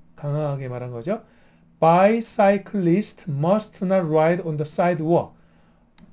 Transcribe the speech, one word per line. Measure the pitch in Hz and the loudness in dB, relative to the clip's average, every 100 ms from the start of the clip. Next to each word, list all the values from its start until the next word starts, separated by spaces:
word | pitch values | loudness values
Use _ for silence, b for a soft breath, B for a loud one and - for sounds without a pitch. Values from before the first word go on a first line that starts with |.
| _ - | _ -12
강하게 | 147 147 151 139 127 | -8 -6 -4 -6 -8
말한 | 123 123 | -10 -10
거죠. | 120 147 220 b b b b b - | -10 -8 -8 b b b b b 2
Bicyclist | 165 175 202 233 226 - 196 202 - 202 170 185 214 - 175 | 4 6 4 2 -4 2 2 2 -2 -2 2 0 -2 -12 -8
must | 139 165 214 - - | -4 0 0 -2 -8
not | 185 190 160 | -2 0 2
ride | 156 160 175 | 2 2 0
on | 170 151 | -4 -6
the | |
sidewalk. | 147 - 175 170 160 165 - b b b b b b _ - | -6 -2 -2 0 0 0 -2 b b b b b b _ -20